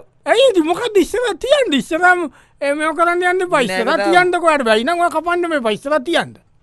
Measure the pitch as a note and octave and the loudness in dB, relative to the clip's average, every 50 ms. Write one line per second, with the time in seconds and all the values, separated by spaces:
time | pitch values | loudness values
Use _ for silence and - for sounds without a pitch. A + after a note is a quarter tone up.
0 | - _ _ _ - D4 D#4+ A4 C5+ C5+ G#4+ F#4 D#4 D4+ F4 F4 A4+ A#4+ G#4+ G4+ | -10 _ _ _ -2 0 2 4 4 4 4 2 2 0 0 -2 -2 -2 2 0
1 | G#3 - - G#4 B4+ A#4+ G4 D4+ - A#4+ C#5 D5 C5 A4 D4 C4+ G#3 - E4+ D#4+ | 0 0 0 -4 -2 -2 -4 -4 0 0 2 2 2 0 0 -2 -2 -2 -4 0
2 | F4+ F4+ F4+ F4+ F4 D4 - - _ _ _ - D4 C#4 C#4+ D4+ D4+ D#4+ D#4+ D4 | 2 2 2 2 0 -6 -10 -14 _ _ _ -8 -4 -4 -4 -2 -2 -4 -2 0
3 | E4+ E4+ F4 F4 F4+ F4+ F4+ F#4 F#4+ F4+ F4+ D4+ C4 G#3 F#3 F#3 - - D#4 E4 | 0 0 0 0 0 0 0 0 -2 0 0 0 0 0 -2 -2 -2 -2 0 0
4 | - - E4+ F4+ F4+ F4+ F4 F4 E4 E4 D#4 C#4+ C4+ A3+ A3 G#3+ A#3 C#4 F4 F4 | 0 2 2 2 2 2 0 0 0 2 0 2 2 2 2 0 2 0 -2 0
5 | F4 F4 - D#4+ D#4 F4 F4 F4 F4 E4+ E4 D4 A#3+ A3+ G#3+ - - C#4 D4+ D#4 | 0 0 -2 -2 -2 -2 -2 -2 -2 -2 -2 -2 -2 -2 -4 -4 -4 -2 -2 -2
6 | B3 D#4+ E4+ D4 G#3 C3 A2+ - _ _ _ _ | -2 -2 -2 -2 -2 -4 -8 -20 _ _ _ _